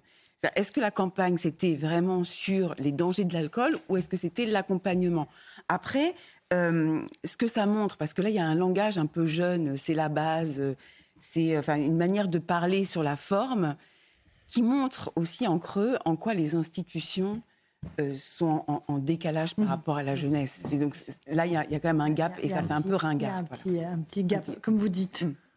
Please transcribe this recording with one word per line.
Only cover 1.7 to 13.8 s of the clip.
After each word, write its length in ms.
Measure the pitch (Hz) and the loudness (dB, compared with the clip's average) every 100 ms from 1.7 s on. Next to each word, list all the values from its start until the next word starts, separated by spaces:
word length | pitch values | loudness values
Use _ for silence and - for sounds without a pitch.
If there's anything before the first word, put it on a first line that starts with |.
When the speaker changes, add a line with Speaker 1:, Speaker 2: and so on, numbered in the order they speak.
| 156 | 2
Speaker 1:
vraiment 480 | 156 170 180 185 | 2 2 2 0
sur 500 | 175 - - 190 180 - | -2 -4 -2 0 0 0
les 120 | 139 | -2
dangers 340 | 143 175 185 185 | 0 0 2 0
de 80 | |
l'alcool 440 | 165 151 220 269 311 - | 0 -2 0 0 0 -2
ou 80 | 185 | -2
est-ce 120 | 175 | -2
que 80 | 185 | -4
c'était 280 | 170 - 233 | -4 -2 0
l'accompagnement ? 840 | 208 185 185 196 180 180 170 147 - - - - | 0 0 -2 0 2 2 0 -2 -10 -20 -20 -4
Après, 480 | 180 - 269 320 359 - - _ | -2 0 0 0 -2 -14 -20 _
euh, 480 | 180 170 165 160 156 - - | 2 4 4 4 0 -2 -8
ce 140 | 170 - | -6 -2
que 100 | 233 | 0
ça 180 | 226 202 | 2 2
montre, 320 | 214 208 - | 2 0 -2
parce 160 | 151 | -4
que 80 | - | -2
là, 80 | 196 | 0
il 60 | 214 | 0
y 40 | |
a 60 | 160 | 2
un 100 | 160 | 2
langage 420 | 185 185 214 196 | 2 2 2 0
un 80 | 151 | -2
peu 200 | 170 165 | 0 0
jeune, 520 | 160 180 175 151 139 | 2 0 0 -2 -2
c'est 160 | - | -2
la 160 | 160 156 | 0 0
base, 500 | 151 160 160 165 135 | 0 0 0 -2 -2
euh, 160 | 139 131 - - _ _ | -4 -4 -12 -20 _ _
c'est, 360 | - 165 160 156 | -4 0 2 2
euh, 40 | |
enfin, 160 | 143 147 | 2 0
une 200 | 143 165 | 2 2
manière 300 | 175 202 202 | 2 2 0
de 120 | 165 | 0
parler 460 | 160 175 175 190 190 | 0 0 2 2 0
sur 180 | 175 | 0
la 120 | 147 143 | 0 -2
forme 600 | - 196 262 240 160 143 | 0 0 0 0 0 -2